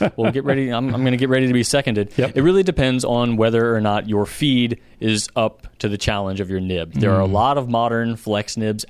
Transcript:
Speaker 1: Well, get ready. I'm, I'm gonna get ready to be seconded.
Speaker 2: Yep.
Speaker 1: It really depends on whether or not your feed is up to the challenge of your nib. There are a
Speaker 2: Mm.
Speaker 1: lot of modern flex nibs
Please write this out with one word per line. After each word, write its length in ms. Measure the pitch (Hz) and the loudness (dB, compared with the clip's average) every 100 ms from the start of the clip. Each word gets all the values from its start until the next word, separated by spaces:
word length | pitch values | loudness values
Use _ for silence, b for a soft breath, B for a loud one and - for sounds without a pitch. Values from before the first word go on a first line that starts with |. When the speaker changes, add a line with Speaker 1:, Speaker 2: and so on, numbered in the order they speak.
| - - | -4 0
Speaker 1:
Well, 120 | 117 | 0
get 120 | 127 | 0
ready. 260 | 139 135 131 | 0 0 0
I'm, 240 | 120 131 | -2 -2
I'm 80 | 120 | 0
gonna 140 | 127 123 | 0 2
get 140 | 131 | 2
ready 160 | 131 127 | 2 4
to 60 | |
be 80 | 123 | 2
seconded. 500 | 113 143 135 104 101 - | 2 0 0 -2 -2 -2
Speaker 2:
Yep. 180 | 127 139 | -2 2
Speaker 1:
It 60 | |
really 200 | 160 190 | 4 4
depends 420 | 180 - 131 127 120 | 2 0 0 0 0
on 320 | 120 120 113 | 0 0 2
whether 360 | 113 113 117 | 2 2 2
or 60 | 113 | 2
not 260 | 107 104 104 | 0 -2 0
your 200 | 104 101 | -2 -2
feed 540 | - 147 127 120 117 b b | -2 0 2 0 -4 b b
is 300 | 110 107 - | -2 -2 -2
up 320 | 123 110 - - - | -2 -2 -4 -16 -6
to 100 | 107 | -4
the 80 | 104 | -2
challenge 440 | - 101 98 95 | -2 -2 -2 -4
of 100 | 92 | -4
your 100 | 95 | -4
nib. 320 | 92 90 82 | -2 -4 -4
There 200 | 139 101 | -2 2
are 80 | 95 | 2
a 40 | 98 | 2
Speaker 2:
Mm. 40 | |
Speaker 1:
lot 240 | 101 127 143 | 2 2 0
of 140 | 120 | 0
modern 460 | 117 117 117 117 113 | 0 0 0 -2 -4
flex 420 | 110 104 - 117 | -4 -4 -4 -4
nibs 260 | 110 107 | -4 -4